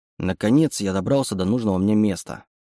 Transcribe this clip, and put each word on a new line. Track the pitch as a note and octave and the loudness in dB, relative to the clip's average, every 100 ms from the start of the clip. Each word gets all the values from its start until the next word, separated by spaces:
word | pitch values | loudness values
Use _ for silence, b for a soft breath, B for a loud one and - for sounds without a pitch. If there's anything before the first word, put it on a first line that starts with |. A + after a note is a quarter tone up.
| _ - | _ -8
Наконец | F#2 F#2 G#2+ C#3 D#3+ - | -6 -2 2 4 2 0
я | G2 | -2
добрался | F#2+ F#2+ C#3 C3 G2 | -2 0 0 0 -2
до | F#2 | 0
нужного | B2 A2 F#2 | 0 0 0
мне | G2 G#2+ | 2 2
места. | G#2+ F2 - - - _ _ | 2 -2 -8 -14 -16 _ _